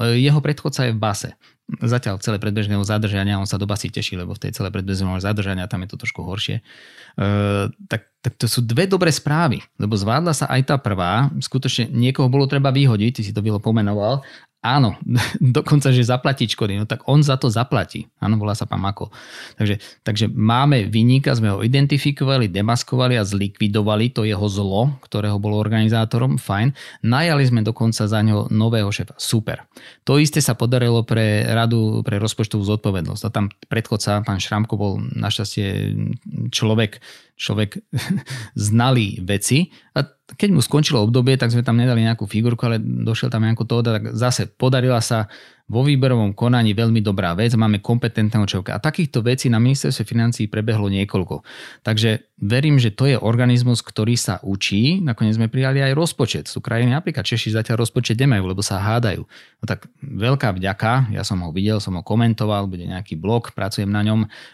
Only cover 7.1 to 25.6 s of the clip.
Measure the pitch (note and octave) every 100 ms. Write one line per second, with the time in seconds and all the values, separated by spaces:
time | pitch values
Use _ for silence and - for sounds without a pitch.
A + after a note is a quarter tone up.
7.1 | - G2 G2+ G2+ G2+ G2+ - - A#2 _
8.1 | _ B2 - A#2+ - A#2 A#2 F#3 F#3+ E3+
9.1 | - D3 D3+ E3 - - - G#2 G#2+ G#2
10.1 | B2+ F3 D3 C#3 C3 C3+ C#3+ G#2 F#2 F2
11.1 | G#2+ C#3 D3 - C3 C3 - A2+ B2 B2
12.1 | C3 C3 C#3 C3+ C#3 C#3 C3 C3+ G#2+ A2
13.1 | C3+ G#2 G#2 G#2+ G2+ A2+ A2+ G2+ G#2 G#2
14.1 | C#3 - - _ _ A#2 C#3+ A#2 - -
15.1 | A#2+ - - C3 B2 - D3 C3+ B2+ A#2
16.1 | B2+ C#3+ C3+ A2+ - G#2+ G2+ G#2+ A#2 -
17.1 | D3 D3 B2+ C3 G#2+ A#2+ A#2 F2+ G#2+ -
18.1 | - G2+ A2 G#2 G2+ G#2 G2 G2 G2+ G2+
19.1 | - - - - - G#2+ G2+ - - -
20.1 | G#2 A2 A#2+ A2 A#2+ C#3+ C3 F#2+ G2+ A#2+
21.1 | C3 C#3+ B2 A2 G2 A2+ C3+ C#3 C#3+ D3
22.1 | C#3+ C3+ C3+ G#2+ F#2 G#2 B2 - B2+ B2+
23.1 | A#2+ G#2 G#2 G2+ - G#2+ G#2+ G#2 G#2+ A#2+
24.1 | B2 G#2+ F#2+ G#2 G2 G2 G2 C3+ C3+ -
25.1 | G#2+ G#2 G#2 G#2 G#2